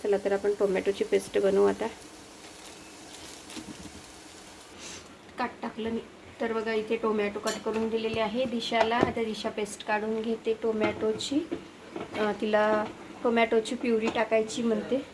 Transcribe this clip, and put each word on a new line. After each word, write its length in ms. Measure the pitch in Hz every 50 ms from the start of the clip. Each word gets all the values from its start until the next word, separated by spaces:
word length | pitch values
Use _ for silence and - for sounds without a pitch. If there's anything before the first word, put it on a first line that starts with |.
| -
चला 140 | 214 202 190
तर 140 | 196 202
आपण 200 | 196 196 196 202 208 -
टोमॅटोची 440 | 214 202 185 185 185 - 196 196 208
पेस्ट 340 | 202 - 196 196 - - 202
बनवू 280 | 202 196 190 196 202
आता. 220 | 202 196 196 208 226 - - - - - - - - - - - - - - - - - - - - - - - 156 - - - - - - - - - - - - - - - - - 190 - - - - - - - - - - - - - - - - - - - - - - - - - - - -
काट 100 | 247 233 - -
टाकलं 280 | - 233 - - 214 226
मी. 100 | 233 226 - - - - - - - -
तर 120 | - 226 226
बघा, 200 | 226 214 220 226
इथे 220 | 214 214 214 226
टोमॅटो 440 | 226 - 220 214 214 208 202 202 214
कट 140 | - 220 208 208 -
करून 240 | 226 214 220 220 220
दिलेले 300 | 214 226 220 220 220 226
आहे 260 | 220 214 208 240 262
दिशाला. 500 | 247 226 233 226 - 240 226 226 220 226
आता 280 | 233 233 240 226 240 226
दिशा 260 | 220 214 208 - 226
पेस्ट 380 | 214 - 208 202 - - - -
काढून 340 | 214 208 208 220 220 220
घेते 320 | 220 233 226 220 - 233 220 220 -
टोमॅटोची. 840 | 226 220 214 214 214 208 - - 220 220 208 - - 277 294 349 - - - - - - - - - - - - - - -
अ, 120 | 214 214 208 208
तिला 440 | - 214 214 214 214 214 214 214 214 220 - - - - - - -
टोमॅटोची 520 | 247 240 233 233 226 - 226 220 - 262
प्युरी 320 | 240 - 247 233 220 214 226
टाकायची 560 | - 240 220 220 226 220 220 220 - - 240
म्हणते. 420 | 233 220 214 208 - 240 262 277 -